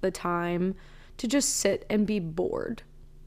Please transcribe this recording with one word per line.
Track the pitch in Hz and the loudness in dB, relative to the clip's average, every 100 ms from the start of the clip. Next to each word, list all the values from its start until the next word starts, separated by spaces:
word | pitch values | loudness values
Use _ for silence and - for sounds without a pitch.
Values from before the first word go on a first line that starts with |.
the | 190 | -2
time | 180 175 175 175 175 185 190 - - - - | -2 0 0 2 2 0 -2 -8 -20 -18 -6
to | 233 | 0
just | 277 - - | 2 2 2
sit | 196 190 - | 2 2 2
and | 214 208 | 2 2
be | 214 | 2
bored, | 165 160 - - - 226 - - - - | -2 -2 -2 -2 -4 -6 -10 -20 -20 -20